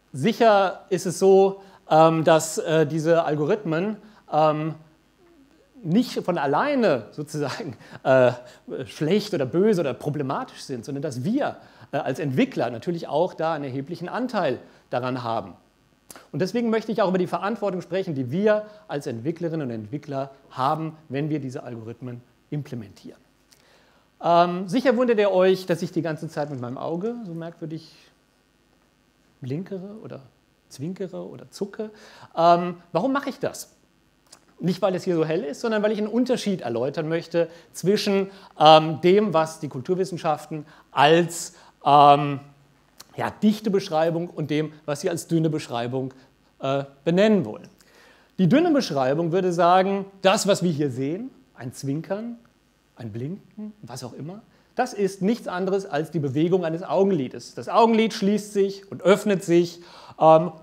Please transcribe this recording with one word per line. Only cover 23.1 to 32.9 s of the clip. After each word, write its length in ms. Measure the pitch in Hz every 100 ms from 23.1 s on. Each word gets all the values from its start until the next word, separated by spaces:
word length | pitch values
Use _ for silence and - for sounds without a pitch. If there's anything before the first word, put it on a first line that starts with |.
| - _ _ _ _ _ _ _ _ _ -
Ähm, 440 | 165 170 175 175 190
sicher 280 | 226 277 233
wundert 240 | 254 214
ihr 120 | 202
euch, 340 | 185 185 185 185
dass 160 | 165
ich 100 | 180
die 100 | 170
ganze 280 | 160 156 160
Zeit 200 | 156 147
mit 120 | 135
meinem 160 | 120 131
Auge 380 | 131 170 214 240 208
so 80 |
merkwürdig 600 | 165 165 170 156 156 160 _ _ _ _ _ _ _ _ _ _ _ _ _ _ _
blinkere 560 | 131 143 190 190 190 220
oder 180 | 135 131 135 _ _ _ _
zwinkere 580 | - 156 190 185 175 185
oder 240 | - 135
zucke. 400 | - 202 - 214 - - - - -
Ähm, 420 | 170 175 175 175 -